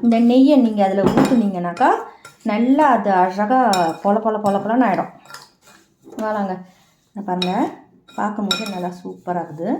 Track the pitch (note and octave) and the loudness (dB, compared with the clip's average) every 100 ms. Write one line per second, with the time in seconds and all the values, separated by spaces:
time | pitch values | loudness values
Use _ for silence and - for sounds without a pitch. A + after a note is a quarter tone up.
0 | A#3+ A3+ A#3 B3+ C4+ C#4+ A#3 G#3 G3 G3 | 2 2 4 6 6 6 4 2 0 2
1 | F#3+ B3 C4+ B3+ G3+ F3+ F3 F3 C#4 G#4+ | 0 2 2 2 0 -2 -6 0 0 0
2 | - - - _ A3 G#3 A#3+ C#4 D4+ A#3 | -6 -18 -20 _ -4 -2 2 4 4 2
3 | G3+ F#3+ F#3 F#3+ G#3 - B3 F#3 E3 D#3+ | 2 2 2 0 0 2 2 2 0 -2
4 | G3+ G#3+ A3 G#3+ G#3 G3 G3+ A#3 A#3+ F3 | 0 0 0 -2 -2 -2 -2 0 2 0
5 | - - - - - _ _ - _ _ | -4 -10 -20 -20 -20 _ _ -20 _ _
6 | - - G#3+ G#3+ G3 F#3 - _ _ _ | -20 -10 -6 -4 -6 -8 -12 _ _ _
7 | _ G#3 G3 F3+ F3+ G3 D#4+ - _ _ | _ -14 -8 -4 -4 -2 -4 -6 _ _
8 | _ - G#3 G#3 G3+ G3 G#3+ F#3 F3+ F3+ | _ -8 -6 -4 -6 -6 -6 -8 -10 -10
9 | F#3+ F#3 - F3 D#3+ D#3 F3 D#4+ | -16 -16 -8 -8 -8 -10 -8 -8